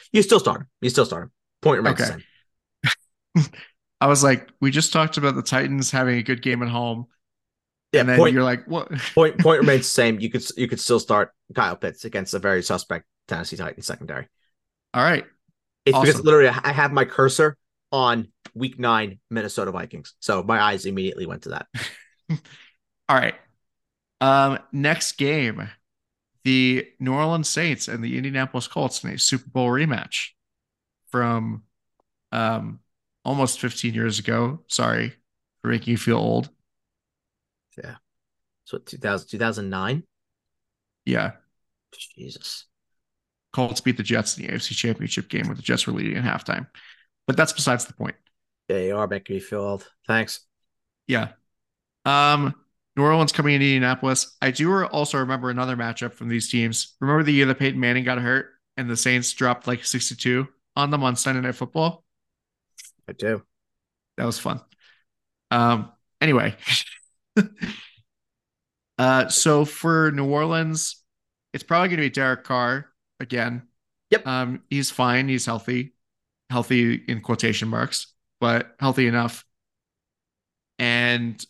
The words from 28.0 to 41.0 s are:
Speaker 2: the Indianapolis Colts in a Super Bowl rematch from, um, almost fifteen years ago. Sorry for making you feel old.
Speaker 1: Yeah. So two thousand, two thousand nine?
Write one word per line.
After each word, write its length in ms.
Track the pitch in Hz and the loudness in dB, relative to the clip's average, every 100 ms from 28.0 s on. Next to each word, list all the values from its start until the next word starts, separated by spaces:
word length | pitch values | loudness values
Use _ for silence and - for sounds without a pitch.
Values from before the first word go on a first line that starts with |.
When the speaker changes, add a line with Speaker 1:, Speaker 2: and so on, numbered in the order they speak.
Speaker 2:
the 140 | 117 127 | -6 -6
Indianapolis 520 | 135 135 131 131 - | -6 -4 -4 -4 -6
Colts 340 | - 139 - | -4 -4 -4
in 60 | - | -8
a 80 | 131 | -2
Super 300 | - 131 - | 0 0 -4
Bowl 200 | 131 123 | -2 0
rematch 600 | 127 156 123 - - - - _ _ _ _ _ _ _ | 0 0 -2 -6 -8 -8 -12 _ _ _ _ _ _ _
from, 520 | 123 120 117 113 107 - _ _ _ _ _ _ | -2 0 0 -4 -8 -14 _ _ _ _ _ _
um, 480 | 117 113 113 110 107 _ _ _ _ | -2 -2 -2 -6 -12 _ _ _ _
almost 360 | 131 139 131 - | -6 0 0 0
fifteen 340 | 120 - 120 | -6 -4 -4
years 240 | 113 113 104 | -2 -2 -2
ago. 460 | 104 113 120 151 - | -2 -2 -2 -4 -6
Sorry 460 | - 117 117 117 - _ _ _ _ | -2 0 0 -4 -8 _ _ _ _
for 60 | 120 | -4
making 240 | 117 117 | -2 0
you 60 | 117 | -2
feel 200 | - 113 | 2 0
old. 320 | 110 117 127 - _ _ _ _ _ _ _ _ _ _ _ - | 2 0 -4 -12 _ _ _ _ _ _ _ _ _ _ _ -20
Speaker 1:
Yeah. 140 | - 120 _ _ _ _ _ _ | -18 -20 _ _ _ _ _ _
So 140 | _ - | _ -14
two 200 | - - | -14 -10
thousand, 300 | 107 98 - | -6 -6 -6
two 100 | 104 | -4
thousand 320 | 113 107 98 | -4 -4 -6
nine? 340 | 95 95 143 - _ _ _ _ _ _ _ _ _ | -4 -4 -4 -8 _ _ _ _ _ _ _ _ _